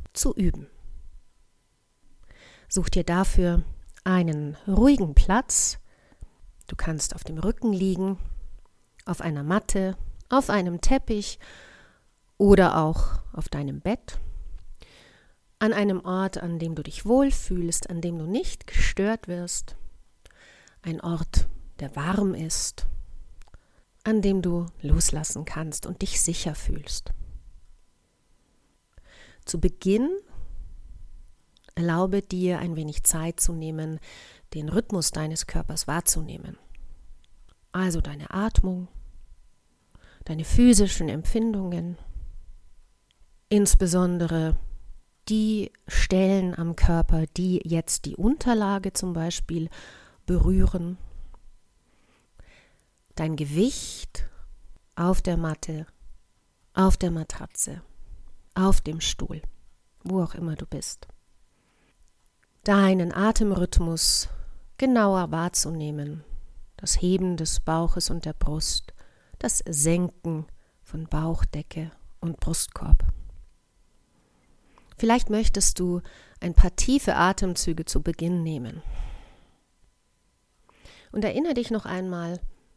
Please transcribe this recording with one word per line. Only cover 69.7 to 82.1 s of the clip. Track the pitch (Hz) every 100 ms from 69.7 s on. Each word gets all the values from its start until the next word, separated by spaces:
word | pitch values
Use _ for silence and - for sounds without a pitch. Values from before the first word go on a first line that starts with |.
| 151 160 175 180 - 170 156 156 - _ _
von | - 160 160
Bauchdecke | 151 160 160 - 147 - 160 160 - - -
und | 170 -
Brustkorb. | - - - - - 147 - - - - - _ _ _ _ _ _ _ _ _ _ _ _ _ _ -
Vielleicht | 226 240 -
möchtest | 214 220 202 - -
du | 180 175 - - - -
ein | 175
paar | 165 170
tiefe | - - 277 - -
Atemzüge | 175 196 190 170 - 165
zu | 160 -
Beginn | - - 170 175
nehmen. | 160 151 120 160 - - - - - - _ _ _ _ _ _ _ _ _ _ _ _ _ _ - - -
Und | -
erinnere | 208 233 330
dich | 247 233
noch | 220 -
einmal | 185 185